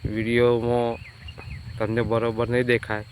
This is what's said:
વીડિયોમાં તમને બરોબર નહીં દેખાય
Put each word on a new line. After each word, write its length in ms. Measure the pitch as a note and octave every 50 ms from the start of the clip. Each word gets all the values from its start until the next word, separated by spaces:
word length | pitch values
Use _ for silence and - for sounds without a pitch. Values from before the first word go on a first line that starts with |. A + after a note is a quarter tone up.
વીડિયોમાં 960 | - A2 G#2+ A2 A2 A2+ A#2+ A#2+ A#2+ A#2+ A#2+ A#2 A2+ A#2+ A#2+ A#2+ A#2+ A#2 A2+ - - - - - - - - - - - - - - - -
તમને 280 | - A2 G#2 A2 A#2+
બરોબર 460 | A2+ G#2+ A#2 A2+ A#2 A#2 A2 A2 A#2
નહીં 200 | A#2 A#2+ B2 B2+
દેખાય 380 | B2 A#2+ A2+ - - G#2+ G#2+ G#2+ -